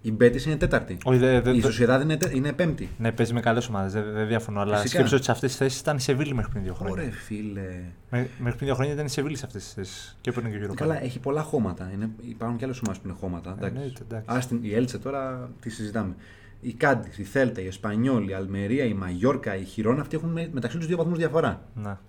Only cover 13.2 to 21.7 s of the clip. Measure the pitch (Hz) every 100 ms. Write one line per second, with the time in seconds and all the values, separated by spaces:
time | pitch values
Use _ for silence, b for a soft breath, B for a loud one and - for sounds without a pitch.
13.2 | 95 87 87 98 - 127 139 - - 113
14.2 | 113 127 123 120 113 107 127 - 135 139
15.2 | 131 127 123 120 113 110 107 110 98 90
16.2 | B B B B 127 - 143 117 98 -
17.2 | 95 139 123 107 95 95 107 104 131 123
18.2 | 95 95 98 98 101 131 123 95 90 90
19.2 | 120 131 110 95 92 - 107 139 - 156
20.2 | 165 165 165 139 117 170 160 170 165 170
21.2 | 160 160 139 - -